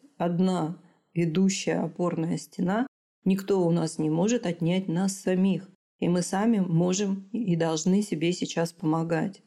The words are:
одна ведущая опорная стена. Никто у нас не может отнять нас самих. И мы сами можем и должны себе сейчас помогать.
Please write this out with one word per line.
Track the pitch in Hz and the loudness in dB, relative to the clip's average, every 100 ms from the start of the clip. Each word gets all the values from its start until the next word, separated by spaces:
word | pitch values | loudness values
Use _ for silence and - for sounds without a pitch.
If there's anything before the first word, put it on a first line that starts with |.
| - - | -16 -4
одна | 175 170 185 180 156 180 _ _ _ 170 | -2 2 2 0 -2 -6 _ _ _ -2
ведущая | 170 170 190 190 - 170 | 0 2 2 0 -2 -2
опорная | 160 - 175 175 165 170 | -2 -2 -2 -2 -2 -4
стена. | - - 180 214 269 _ _ _ 190 | -6 -4 0 0 -2 _ _ _ 0
Никто | 196 196 190 170 | 0 0 2 2
у | |
нас | 165 160 - | 2 0 -2
не | 156 | -2
может | 160 208 240 180 | 0 2 0 -2
отнять | 170 165 185 190 | -2 0 0 0
нас | 165 196 190 | -2 -2 -2
самих. | 190 185 190 175 - _ _ - | -2 2 2 0 -6 _ _ -4
И | 170 | 0
мы | 175 | 0
сами | 170 190 226 214 | 0 0 2 2
можем | 180 165 180 185 202 196 - | 2 2 2 0 -2 -4 -6
и | - 208 165 | -4 0 0
должны | 165 156 180 196 | 0 0 2 2
себе | 208 156 165 | 0 -2 -2
сейчас | 180 - 175 165 | -2 -4 -2 -4
помогать. | - 156 165 165 160 180 - | -2 0 0 0 -2 -2 -6